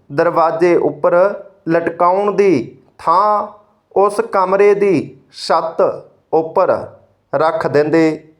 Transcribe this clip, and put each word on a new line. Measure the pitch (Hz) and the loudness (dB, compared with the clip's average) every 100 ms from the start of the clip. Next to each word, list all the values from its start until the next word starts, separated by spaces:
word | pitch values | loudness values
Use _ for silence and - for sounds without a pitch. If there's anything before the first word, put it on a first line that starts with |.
| - | -10
ਦਰਵਾਜ਼ੇ | 143 165 165 165 160 175 170 | -2 -2 2 0 2 2 2
ਉੱਪਰ | 151 143 175 175 196 202 - _ - | 0 -2 0 2 2 -2 -16 _ -2
ਲਟਕਾਉਣ | 165 170 - 175 185 208 | -2 -2 -2 0 0 -2
ਦੀ | 185 202 147 113 - _ _ | 2 2 2 -2 -14 _ _
ਥਾਂ | - 170 208 208 208 - _ _ _ - | 0 2 2 0 -4 -14 _ _ _ 0
ਉਸ | 202 202 | 0 0
ਕਮਰੇ | 226 202 185 196 202 | -4 -2 0 2 2
ਦੀ | 202 208 160 139 - _ - - | 2 2 0 -4 -14 _ -12 -2
ਛੱਤ | 170 165 165 170 110 - _ - | -2 -2 -2 -2 -2 -14 _ -4
ਉੱਪਰ | 156 160 - 170 107 90 - _ _ - | -2 -2 -2 0 -2 -4 -20 _ _ -8
ਰੱਖ | 139 156 160 160 | -2 -2 -2 -2
ਦਿੰਦੇ | 143 151 160 160 151 - _ | 0 0 2 0 -2 -12 _